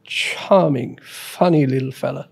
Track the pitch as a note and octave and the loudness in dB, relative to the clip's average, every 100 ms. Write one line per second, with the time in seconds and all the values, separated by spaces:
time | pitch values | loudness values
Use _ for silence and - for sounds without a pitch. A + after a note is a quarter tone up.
0 | - - - - - G3 E3 C3+ A#2 - | -10 -6 -4 -6 2 4 4 0 -4 -10
1 | - - - - F3+ D#3 C#3 C3 C3 B2+ | -18 -18 -16 0 2 4 4 0 -2 -6
2 | C3 C#3 - | -6 -6 -12